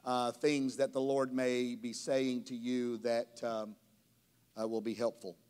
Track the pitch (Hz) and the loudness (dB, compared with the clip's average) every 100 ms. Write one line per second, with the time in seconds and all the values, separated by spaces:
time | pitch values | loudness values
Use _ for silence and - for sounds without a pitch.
0 | 127 123 123 117 151 143 135 120 135 135 | 0 2 0 2 2 4 0 0 0 2
1 | 135 139 131 127 127 123 123 117 120 110 | 2 2 2 2 2 2 0 -2 -6 -6
2 | - 135 131 127 110 120 120 127 123 113 | 0 2 2 0 -4 -6 -2 0 0 -2
3 | 120 117 120 - 120 113 107 104 _ _ | 0 0 -2 -6 -4 -4 -6 -12 _ _
4 | _ _ _ _ _ - 113 113 110 107 | _ _ _ _ _ -4 -2 0 -2 0
5 | 117 - 95 85 | -2 -2 -14 -14